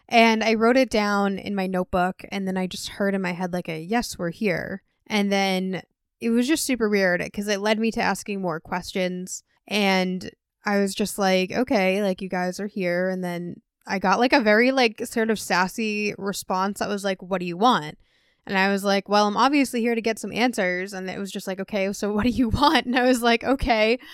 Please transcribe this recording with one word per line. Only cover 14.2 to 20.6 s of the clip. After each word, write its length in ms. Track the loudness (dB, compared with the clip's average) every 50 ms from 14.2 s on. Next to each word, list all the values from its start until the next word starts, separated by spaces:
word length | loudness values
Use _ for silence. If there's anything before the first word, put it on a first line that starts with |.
| 4 4 4
a 80 | 4
very, 320 | 6 6 6 6 6 4 4
like, 340 | 4 2 2 0 -4 -8
sort 240 | -6 -2 -2 0 0
of 80 | 0 -2
sassy 760 | -2 0 0 2 0 0 -2 -4 -4 -4 -2 -2 -2 -4 -4 -4
response 640 | -6 -6 -6 -6 -6 -4 -2 -2 -2 -2 -2 -4
that 80 | -4 -4
was 160 | -4 -4 -4
like, 180 | -4 -4 -4 -6
"What 160 | -6 -6 -4
do 80 | -4
you 100 | -6 -2
want?" 420 | 2 4 4 4 2 0 -4 -10 -14 _ _ _ _ _ _ _ _ _
And 140 | -4 0 0
I 120 | 2 2 0
was 100 | 0 0
like, 260 | 0 0 0 0 2
"Well, 200 | 2 4 4 2
I'm 80 | 2
obviously 460 | 2 2 4 4 2 2 2 0 -2 -2
here 120 | 0 0
to 60 | 0
get 180 | 0 -2 -2 -4
some 140 | -6 -6 -2
answers." 600 | 0 0 0 0 0